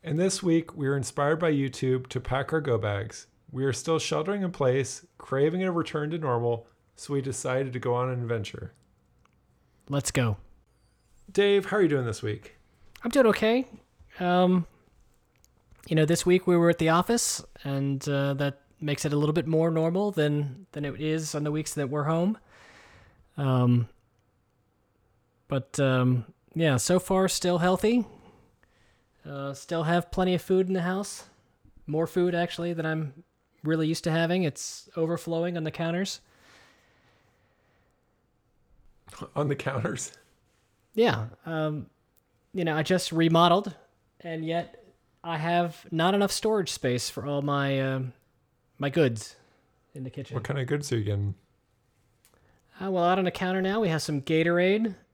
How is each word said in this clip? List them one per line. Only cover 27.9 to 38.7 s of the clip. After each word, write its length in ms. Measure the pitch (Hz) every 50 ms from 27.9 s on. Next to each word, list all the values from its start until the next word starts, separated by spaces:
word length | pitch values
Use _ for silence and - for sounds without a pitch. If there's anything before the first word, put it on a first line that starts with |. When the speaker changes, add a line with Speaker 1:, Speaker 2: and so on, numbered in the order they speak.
| 240 247 214 - - - - - _ _ _ _ _ _ _ _ _ _ _ _ _ _ _ _ _ _ _
Speaker 2:
Uh, 280 | 151 143 139 139 139
still 320 | 139 - - - 175 165 156
have 260 | 160 170 175 170 -
plenty 240 | - 190 185 185 180
of 80 | 175
food 240 | - - 190 185 190
in 60 | 180
the 100 | 190 185
house. 440 | 170 180 185 196 202 - - - - - _ _ _ _ _ _ _ - _ - -
More 180 | - 147 156 165
food, 300 | 156 - 185 175 180 175
actually, 380 | 170 175 175 - - 170 175
than 120 | 170 165 160
I'm 380 | 160 160 160 156 139 131 165 - _ _ _ _ _ _ _
really 240 | - 151 160 160 160
used 160 | 156 165 - -
to 60 | 170
having. 320 | 160 165 165 165 175 185
It's 460 | 180 151 - - - - - - - - -
overflowing 600 | 170 160 160 170 165 - 170 165 165 170 180 175
on 60 | 170
the 80 | 156 156
counters. 500 | - - 170 165 170 175 196 - - - _ _ _ _ _ - - - - _ _ _ _ _ _ _ _ _ _ _ _ _ _ _ _ _ _ _ _ _ _ _ _ _ _ _ _ _ _ _ _ _ _ _ _ _ _ _ _ _